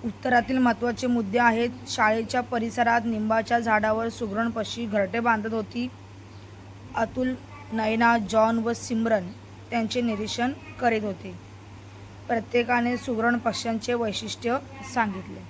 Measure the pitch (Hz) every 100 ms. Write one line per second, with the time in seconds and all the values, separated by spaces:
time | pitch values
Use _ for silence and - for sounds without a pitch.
0 | 240 - 262 240 233 262 247 226 240 226
1 | 254 240 202 226 240 226 240 247 - -
2 | 214 226 220 254 240 233 226 247 233 233
3 | 226 220 214 220 214 240 226 214 214 220
4 | 233 226 220 202 233 233 202 - 233 208
5 | 190 226 240 226 214 220 202 240 254 -
6 | - - - - - - - - - -
7 | 226 - 254 254 - - - 226 220 226
8 | 233 233 196 220 220 226 220 226 - 226
9 | 226 214 180 - - - - 233 220 247
10 | 240 208 214 - 247 - - - 240 220
11 | 214 185 190 180 - - - - - -
12 | - - - 240 - 240 233 240 240 247
13 | - 226 233 240 233 - 240 226 226 240
14 | 226 202 214 - 233 262 - - 294 247
15 | 220 185 185 190 -